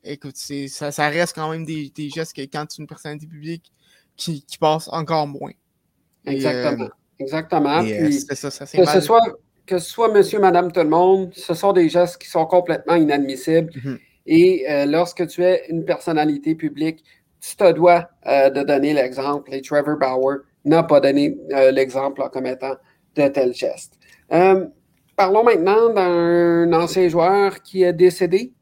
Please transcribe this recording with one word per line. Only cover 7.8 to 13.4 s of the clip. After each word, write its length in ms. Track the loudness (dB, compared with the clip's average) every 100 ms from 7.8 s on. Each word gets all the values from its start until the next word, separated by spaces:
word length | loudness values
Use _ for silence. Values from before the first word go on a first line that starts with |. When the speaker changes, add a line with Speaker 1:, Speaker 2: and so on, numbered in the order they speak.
Speaker 1:
et, 160 | -2 -2
euh, 60 |
Speaker 2:
Puis 160 | 0 -2
Speaker 1:
c'est 160 | -4 -10
ça, 160 | -10
ça, 140 | -14 -8
c'est 120 | 2
Speaker 2:
que 60 |
Speaker 1:
mal. 100 | 4
Speaker 2:
ce 60 | 4
soit, 380 | 4 4 2 -4 _ _ -6
que 120 | -6
ce 120 | -6
soit 220 | -2 2
monsieur, 260 | 4 4 4
madame, 320 | 4 4 0
tout 100 | 0
le 80 | 2
monde, 440 | 4 4 2 0
ce 200 | -12 -8
sont 180 | -2 0
des 160 | 2 2
gestes 300 | 2 0 -2
qui 100 | -8
sont 180 | -4 0
complètement 480 | 0 0 -6 0
inadmissibles. 760 | 2 2 0 -4 -6